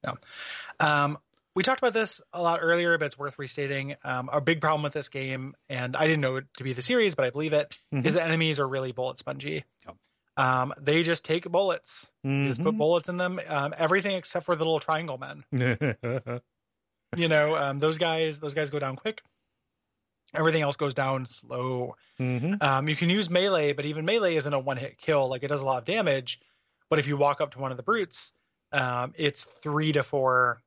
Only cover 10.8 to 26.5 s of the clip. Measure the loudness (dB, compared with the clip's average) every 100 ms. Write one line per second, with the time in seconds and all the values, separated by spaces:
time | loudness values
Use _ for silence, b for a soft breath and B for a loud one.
10.8 | 0 2 2 -2 -2 -4 0 0 2 0
11.8 | -6 -16 -16 _ -2 0 0 0 0 2
12.8 | 4 2 0 -4 -2 -4 -4 -2 -2 0
13.8 | 2 2 0 -4 -4 -6 -2 -2 2 0
14.8 | 0 -4 -4 -8 -10 -14 -6 0 2 2
15.8 | 0 -2 -4 -6 -6 -10 _ _ _ _
16.8 | _ _ _ -2 4 4 4 2 -2 0
17.8 | 0 2 0 2 0 -2 -6 -4 -2 -2
18.8 | -4 -6 -8 -8 _ _ _ _ _ _
19.8 | _ _ _ _ _ 0 2 4 0 0
20.8 | -2 0 -2 -2 -4 -12 -10 -6 -4 -4
21.8 | -6 -10 b b -2 -2 -2 0 2 2
22.8 | 0 0 2 2 2 2 4 2 2 0
23.8 | -4 -4 0 2 2 2 0 -2 -2 -6
24.8 | -6 -10 0 2 2 -2 -4 -2 0 -2
25.8 | 0 -2 2 0 -2 -10 _